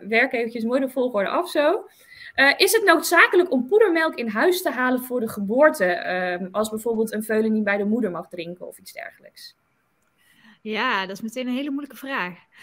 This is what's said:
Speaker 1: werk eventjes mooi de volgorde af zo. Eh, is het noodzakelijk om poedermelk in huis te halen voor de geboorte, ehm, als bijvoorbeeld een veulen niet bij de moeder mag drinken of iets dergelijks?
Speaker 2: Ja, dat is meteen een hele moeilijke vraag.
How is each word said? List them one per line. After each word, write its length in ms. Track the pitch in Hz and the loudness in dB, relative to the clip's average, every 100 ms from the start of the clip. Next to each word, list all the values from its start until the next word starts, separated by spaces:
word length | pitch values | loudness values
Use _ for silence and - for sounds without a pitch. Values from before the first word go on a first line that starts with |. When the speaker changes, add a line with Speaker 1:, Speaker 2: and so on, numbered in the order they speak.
| 202 | -2
Speaker 1:
werk 260 | 226 254 | 0 2
eventjes 300 | 247 226 233 | -2 -4 -4
mooi 160 | 220 247 | -2 0
de 100 | 262 | 0
volgorde 400 | 269 247 202 190 | -2 -2 -2 0
af 200 | 294 339 | -2 0
zo. 380 | 320 294 427 - _ _ - - | 0 2 0 -4 _ _ -20 -6
Eh, 200 | - 277 285 | 2 2 4
is 140 | 381 | 4
het 120 | 440 | 4
noodzakelijk 680 | 392 339 - 339 466 370 - | 4 4 4 4 6 4 4
om 160 | 262 247 | 0 2
poedermelk 480 | 415 427 330 320 - | 4 4 4 0 -2
in 120 | 233 | -4
huis 340 | 208 330 359 | 0 2 2
te 80 | 330 | -2
halen 340 | 247 254 254 | -2 0 -2
voor 160 | - 247 | -2 -4
de 80 | 220 | -4
geboorte, 580 | 214 196 247 311 311 180 | -4 -2 4 4 4 0
ehm, 600 | 175 - 180 180 180 185 | 0 -4 -4 -4 -4 -4
als 180 | 202 220 | -4 -4
bijvoorbeeld 440 | 220 240 220 220 | -4 -4 -2 -2
een 100 | 214 | -4
veulen 300 | 220 220 220 | -2 0 2
niet 100 | 220 | 0
bij 140 | 202 202 | 0 0
de 80 | 202 | 0
moeder 260 | 226 202 | 0 -2
mag 180 | 165 - | -6 -10
drinken 380 | 175 165 180 - | -12 -12 -12 -16
of 100 | - | -18
iets 140 | 190 | -20
dergelijks? 640 | - - - - - - _ _ _ _ _ _ _ _ _ 220 208 | -16 -16 -18 -20 -20 -20 _ _ _ _ _ _ _ _ _ -20 _
Speaker 2:
Ja, 440 | 214 214 254 202 185 | -8 -4 -2 -2 -4
dat 100 | 196 | -8
is 60 | |
meteen 260 | 220 254 254 | -10 -8 -6
een 80 | 254 | -4
hele 140 | 285 | -4
moeilijke 280 | 277 285 220 | -6 -8 -12
vraag. 400 | 262 262 180 175 _ - | -8 -6 -6 -10 _ -20